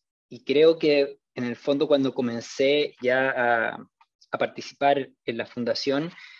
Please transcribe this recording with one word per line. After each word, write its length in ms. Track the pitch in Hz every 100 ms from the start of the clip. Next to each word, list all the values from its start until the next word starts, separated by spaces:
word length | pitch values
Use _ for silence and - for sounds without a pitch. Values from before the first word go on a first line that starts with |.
| _ _ _
y 140 | 123
creo 340 | - 135 160 160
que 400 | 160 143 139 - _
en 100 | -
el 120 | 123 117
fondo 300 | - 143 151
cuando 280 | 143 135
comencé 800 | 127 123 117 - - 135 147 147 -
ya 260 | 123 127 135
a, 580 | 127 120 117 110 - - _ _ _ _
a 80 | -
participar 720 | 120 - - - 143 139 127 _ -
en 100 | 117
la 80 |
fundación, 680 | 110 - 117 110 139 139 165 - - -